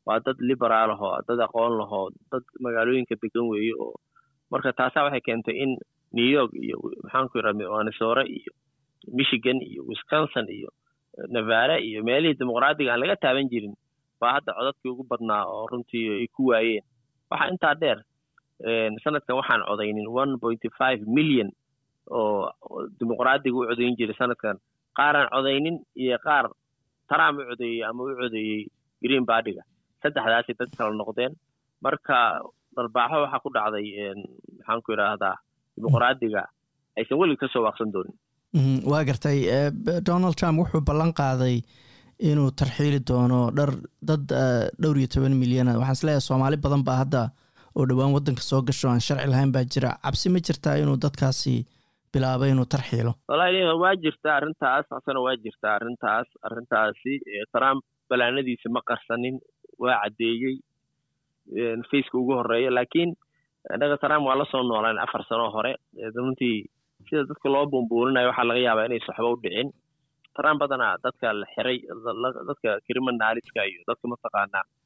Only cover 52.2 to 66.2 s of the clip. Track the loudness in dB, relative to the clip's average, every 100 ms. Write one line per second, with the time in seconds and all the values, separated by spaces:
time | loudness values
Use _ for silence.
52.2 | 2 2 4 4 2 0 -2 0 0 -2
53.2 | -2 2 4 4 2 4 4 2 0 -2
54.2 | 0 0 0 -2 0 0 -2 -6 -4 -2
55.2 | 0 -2 -6 -6 -2 0 -2 -4 0 0
56.2 | -2 _ -10 -10 -2 2 2 -2 -6 -6
57.2 | -6 -10 -4 0 2 0 -4 _ -4 0
58.2 | 2 0 -2 -4 -4 -4 -2 -6 -4 -4
59.2 | -4 -6 -12 _ -20 -4 0 0 -2 -2
60.2 | -2 0 -2 -6 -10 _ _ _ _ _
61.2 | _ _ -10 -4 -4 -4 -2 0 0 0
62.2 | 0 0 0 2 2 0 0 0 0 -2
63.2 | _ _ _ _ -10 -2 0 0 2 2
64.2 | 2 0 0 0 0 2 0 0 -4 -6
65.2 | -4 -2 -2 -2 -4 -4 _ -14 -10 -4